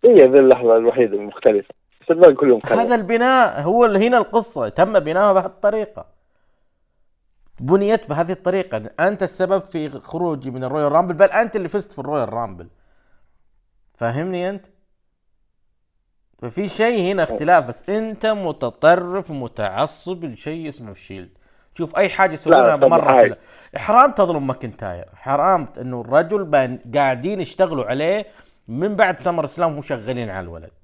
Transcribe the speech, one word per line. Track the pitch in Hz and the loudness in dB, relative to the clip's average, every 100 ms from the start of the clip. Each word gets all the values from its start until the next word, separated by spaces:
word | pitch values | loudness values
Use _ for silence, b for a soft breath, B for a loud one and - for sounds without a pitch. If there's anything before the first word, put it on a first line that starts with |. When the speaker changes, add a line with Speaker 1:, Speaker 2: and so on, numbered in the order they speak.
Speaker 1:
هي | 233 | 8
ذي | 220 131 139 | 8 8 8
اللحظة | 131 123 120 113 | 6 4 4 4
الوحيدة | 117 123 117 101 | 2 2 0 0
المختلفة، | 104 - 120 104 - - _ _ | -8 -2 0 0 -4 -20 _ _
بس | - | -4
الباقي | 165 175 | 6 6
كلهم | 139 143 117 | 6 2 2
كذا. | - 117 | 2 -2
Speaker 2:
هذا | 233 | 0
البناء | 240 190 233 247 262 226 - | 0 0 0 2 4 2 0
هو | 151 226 | -2 2
اللي | 240 196 226 | 4 4 2
هنا | 247 | 2
القصة، | 208 226 214 151 110 | 2 -2 -2 -6 -6
تم | 127 190 208 | 0 2 2
بناءها | 151 170 208 | 0 0 2
بهالطريقة، | 190 190 _ 208 220 208 - - _ _ _ _ _ _ _ _ _ _ _ _ _ _ - | 2 0 _ -2 -2 -8 -12 -20 _ _ _ _ _ _ _ _ _ _ _ _ _ _ -12
بنيت | 127 190 202 220 - | 0 2 2 -2 -2
بهذه | 151 165 | -4 -4
الطريقة. | 185 180 190 185 113 107 - | -4 -4 -4 -4 -8 -10 -4
أنت | 175 208 | -2 -2
السبب | 180 - 185 196 | -6 -4 -2 -2
في | 190 165 151 | -4 -10 -10
خروجي | 135 - 160 175 147 131 | -12 -12 -6 -6 -6 -8
من | 127 | -10
الرويال | 127 147 147 | -6 -2 0
رامبل، | 156 180 | 2 0
بل | 165 196 | 2 2
أنت | 202 226 220 | 2 -2 -4
اللي | 175 | -4
فزت | 208 - | -6 -8
في | - | -12
الرويال | 139 147 110 | -6 -4 -4
رامبل. | 110 117 90 85 _ _ _ _ _ _ _ _ _ _ _ _ _ | -6 -8 -12 -20 _ _ _ _ _ _ _ _ _ _ _ _ _
فاهمني | 117 127 175 180 180 | -6 -6 -6 -6 -6
أنت؟ | 196 _ _ _ _ _ _ _ _ _ _ _ _ _ _ _ _ _ _ | -8 _ _ _ _ _ _ _ _ _ _ _ _ _ _ _ _ _ _
ففي | 120 113 202 | -12 -8 -10
شيء | - 226 233 180 | -2 -2 0 -2
هنا | 196 | -2
اختلاف، | 156 113 151 180 | -2 -2 2 2
بس | 120 117 - | 2 -12 -6
أنت | 208 220 214 220 | -6 -6 -6 -4
متطرف | 208 180 143 123 - 156 180 175 190 185 | -4 -6 -6 -8 0 2 2 0 -8 -8
ومتعصب | 147 120 - 101 98 147 - - 180 | -10 -10 -8 -6 -4 -6 -6 -14 -12
لشيء | 165 110 151 160 156 | -12 -14 -14 -12 -12
اسمه | 143 110 | -14 -18
الشيلد. | 98 - 98 90 _ _ _ _ | -20 -18 -18 -18 _ _ _ _
شوف، | - 165 - | -12 -8 -2
أي | 190 | -2
حاجة | - 190 | 0 -2
يسوونها | 160 160 151 | -2 2 4
Speaker 1:
لا، | 120 110 | 4 4
طب | |
Speaker 2:
مرة | 135 165 - | 4 4 4
Speaker 1:
هاي. | 131 | 4
Speaker 2:
حلوة. | 107 - b b b - | 4 2 b b b -10
حرام | - 226 277 | 0 4 4
تظلم | 220 185 160 135 | 2 -2 0 -4
ماكنتاير، | 127 120 98 101 87 - | -8 -10 -12 -12 -12 -16
حرام | _ - 139 165 185 139 - | _ -4 -2 0 0 -2 -12
إنه | 127 123 | -10 -10
الرجل | 117 139 165 202 | 0 0 0 -4
بان-، | 175 147 131 123 120 | 0 0 0 -6 -6
قاعدين | 139 139 127 147 208 | -2 0 -2 -6 -6
يشتغلوا | 160 - 185 151 | -8 -2 -2 0
عليه | 107 131 160 202 208 b b b - | -4 -4 -2 -4 -6 b b b -14
من | 120 190 196 | -6 -6 0
بعد | 190 180 | 0 0
سمر | 180 175 147 | -6 -4 -6
سلام | - 170 147 | -4 -6 -6
وشغالين | - 131 107 123 113 | -10 -10 -8 -8 -8
على | 95 | -10
الولد. | 87 82 78 _ | -12 -16 -20 _